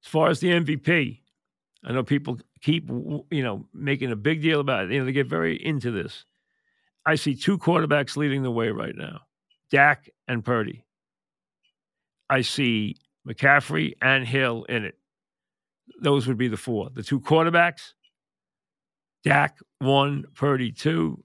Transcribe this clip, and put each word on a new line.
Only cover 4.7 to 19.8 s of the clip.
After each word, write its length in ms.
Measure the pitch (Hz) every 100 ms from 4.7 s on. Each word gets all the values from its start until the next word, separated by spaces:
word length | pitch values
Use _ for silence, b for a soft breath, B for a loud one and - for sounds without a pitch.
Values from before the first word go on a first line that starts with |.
| 120 95
it. 60 |
You 80 | 135
know, 60 | 131
they 60 |
get 160 | 131 127
very 360 | 165 165 -
into 280 | - 147 120
this. 340 | 110 - - - _ _ _ _ _ _ _ -
I 100 | 156
see 200 | - 131
two 220 | - 196
quarterbacks 600 | - 170 156 147 143 -
leading 260 | 147 135
the 80 | 131
way 180 | 117 113
right 260 | - - -
now, 260 | 76 - _ _ _ _ _
Dak 380 | 139 139 139 - _ -
and 160 | 120
Purdy. 400 | 110 120 107 117 _ _ _ _ _ _ _ _ _ _ _ _ _ _ _
I 120 | 135
see 560 | 120 - 131 113 107 - _ _ -
McCaffrey 680 | 110 139 143 - 156 156 -
and 260 | 127 135 123
Hill 380 | 135 131 117 -
in 160 | 120
it. 120 | 104 - _ _ _ _ _ _ _ _ _ -
Those 260 | 156 143 120
would 100 | 120
be 120 | 123
the 80 | 107
four. 320 | - 110 95
The 100 | 127
two 180 | 107 139
quarterbacks, 720 | - 160 165 170 170 170 - _ _ _ _ _ _ _ _ _ _ _ _ _
Dak 340 | - 143 143 _ -
one, 460 | _